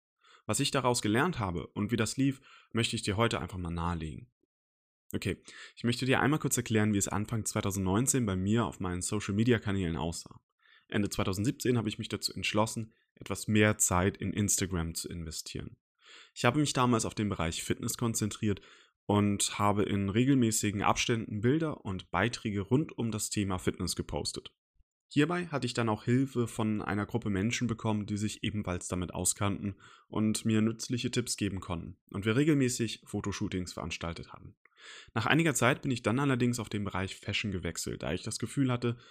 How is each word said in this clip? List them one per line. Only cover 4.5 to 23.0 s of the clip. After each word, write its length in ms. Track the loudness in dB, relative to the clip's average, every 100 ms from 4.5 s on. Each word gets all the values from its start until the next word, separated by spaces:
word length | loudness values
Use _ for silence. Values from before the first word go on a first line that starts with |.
| _ _ _ _ _ -8
Okay, 280 | -4 -2 -4 -8 -18 -18 -2
ich 80 |
möchte 220 | 0 0 2
dir 140 | 4
einmal 200 | 4 2
kurz 160 | 2 0
erklären, 380 | 2 4 4
wie 40 | 2
es 100 | 0
Anfang 360 | -2 -2 -4
zweitausendneunzehn 840 | -2 -2 0 0 2 2 2 2 2
bei 80 |
mir 300 | 0 2 2
auf 160 | 2 -2
meinen 220 | -4 -4
Social-Media-Kanälen 960 | -4 -4 0 2 4 4 2 -2 0 -2
aussah. 440 | -2 -4 -10 -20 _ _ _ -20 _
Ende 220 | -2 0
zweitausendsiebzehn 680 | 0 -2 0 0 0 2 2
habe 120 | 0
ich 100 | -4
mich 100 | -6
dazu 240 | -4 -4
entschlossen, 600 | -2 0 2 0 -2 -8 _ _ _
etwas 300 | -8 -6 2
mehr 320 | 6 6 6
Zeit 380 | 4 4 2 2
in 160 | -2
Instagram 640 | 0 0 2 0 0 -2
zu 140 | -4 -8
investieren. 680 | -8 -8 -10 -10 -10 -10 -14 _ _ -20 -20 -18
Ich 100 | -2
habe 160 | 2 2
mich 120 | 2
damals 320 | 2 4 4
auf 100 | 2
den 140 | -2 -2
Bereich 340 | 0 -2 -2
Fitness 340 | -4 -2 -4 -2
konzentriert 640 | -2 0 -2 -2 -2 -2 -6 -20 _ _ 2
und 520 | 4 4 2 0 2
habe 240 | 2 4
in 260 | 2 2 2
regelmäßigen 720 | 4 4 6 4 2 0 2
Abständen 580 | 2 2 2 0 -2 0
Bilder 440 | 2 2 0 -4
und 260 | -6 -6 -2
Beiträge 520 | 0 2 0 -2 -2
rund 340 | 2 2 2
um 140 | -2